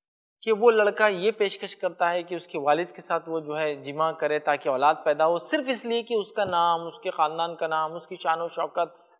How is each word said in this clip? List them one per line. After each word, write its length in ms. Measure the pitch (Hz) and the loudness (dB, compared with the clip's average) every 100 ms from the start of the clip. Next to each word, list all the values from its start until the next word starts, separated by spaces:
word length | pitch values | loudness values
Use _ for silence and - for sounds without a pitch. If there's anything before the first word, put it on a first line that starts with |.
| _ _ _ _ | _ _ _ _
कि 80 | 220 | 0
वो 180 | 208 240 | 4 6
लड़का 380 | 220 202 202 214 | 6 4 4 2
ये 240 | 185 202 | 2 0
पेशकश 420 | 220 202 - 190 | 0 -2 -2 -10
करता 340 | - 185 170 175 | -6 -4 0 0
है 160 | 175 | 0
कि 120 | 170 175 | -4 -8
उसके 220 | 170 165 | -6 -2
वालिद 340 | 143 156 175 | 2 2 2
के 100 | - | -6
साथ 180 | - 170 165 | -4 -4 -2
वो 140 | 165 | -6
जो 120 | 147 | -4
है 280 | 151 156 143 | -2 -2 -4
जिमा 300 | 135 147 160 | -6 -2 0
करे 280 | 160 147 151 | 0 0 0
ताकि 300 | 151 147 151 | 0 0 0
औलाद 320 | 131 143 160 160 | 2 4 4 2
पैदा 180 | 147 | 4
हो, 160 | 160 170 | 4 2
सिर्फ 300 | 165 302 254 | 0 -2 -2
इसलिए 340 | 240 233 233 | -4 -2 -4
कि 120 | 226 226 | -2 -2
उसका 300 | 190 - 190 | -2 -4 0
नाम, 360 | 175 170 170 | 2 2 2
उसके 280 | 165 - 185 | -2 -8 -6
ख़ानदान 460 | - 156 165 170 165 | 0 0 0 -4 -4
का 120 | 160 | -2
नाम, 240 | 160 156 | -2 -2
उसकी 240 | 170 - 180 | -6 -12 -6
शान 240 | 170 165 | -2 -2
और 100 | 170 | -2
शौकत, 480 | 165 165 - 170 - _ _ | -4 -4 -2 -4 -6 _ _